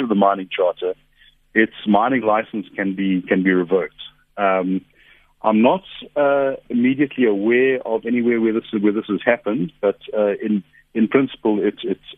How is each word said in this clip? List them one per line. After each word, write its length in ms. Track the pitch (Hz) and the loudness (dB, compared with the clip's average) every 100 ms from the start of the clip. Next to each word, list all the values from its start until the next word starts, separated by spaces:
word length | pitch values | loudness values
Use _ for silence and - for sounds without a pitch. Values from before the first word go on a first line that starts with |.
of 80 | 123 | 0
the 60 | |
mining 340 | 101 98 98 92 | 2 2 0 -4
charter, 440 | - 90 - 92 - _ _ _ _ _ | -2 -2 -2 -6 -8 _ _ _ _ _
its 220 | 110 110 - 107 | 0 0 -2 0
mining 340 | 101 123 131 | 2 2 0
license 440 | 107 107 110 110 - - | 2 0 -2 -8 -8 -6
can 180 | 98 | -6
be, 280 | 95 95 92 | -2 -2 -2
can 200 | - 95 | 0 0
be 80 | 95 | 2
revoked. 440 | 90 85 92 78 - - _ _ - | 2 2 0 -2 -10 -20 _ _ -2
Um, 480 | 98 95 92 92 - _ _ _ _ _ | 0 0 0 -4 -6 _ _ _ _ _
I'm 200 | 110 107 | 0 2
not, 200 | 123 185 - - - | 4 2 -4 -18 -6
uh, 380 | 147 143 139 135 135 - | 0 0 2 -2 -4 -6
immediately 560 | 120 123 135 143 - | 0 0 0 -2 2
aware 560 | 117 101 110 120 135 131 - | 2 2 2 2 2 0 -2
of 200 | 113 117 | -4 -2
anywhere 340 | 120 117 117 | 0 0 2
where 120 | 113 | 0
this 120 | 110 - | -2 -4
is, 100 | 110 | 0
where 100 | 104 | 0
this 140 | 104 104 | 0 -2
has 120 | 95 | -2
happened, 480 | - 117 101 127 170 - | 0 0 -2 -4 -6 -2
but, 180 | 101 - - 107 | -2 -2 -4 -2
uh, 180 | 104 95 | 0 0
in, 220 | 107 101 - _ _ | -2 -4 -4 _ _
in 140 | 113 110 | -2 2
principle, 500 | 135 131 - 110 104 | 2 0 -2 -2 0
it, 180 | 101 - | -2 -4
it, 180 | - - - | -6 -8 -10